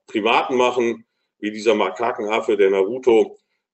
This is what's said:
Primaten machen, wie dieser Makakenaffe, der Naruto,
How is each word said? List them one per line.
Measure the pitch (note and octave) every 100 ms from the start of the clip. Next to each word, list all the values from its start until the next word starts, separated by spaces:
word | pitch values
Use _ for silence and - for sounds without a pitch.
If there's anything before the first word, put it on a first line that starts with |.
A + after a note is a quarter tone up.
| _
Primaten | A2 G#2+ C3 - B2+
machen, | B2 B2+ A#2 A#2 _ _ _ -
wie | G#2
dieser | G#2+ G#2+ G#2+
Makakenaffe, | F#2+ G#2 A#2 A#2+ G#2+ A2+ A2+ G2+
der | G2
Naruto, | G2 F#2+ C3 B2+ B2+ G2+ - _ _ _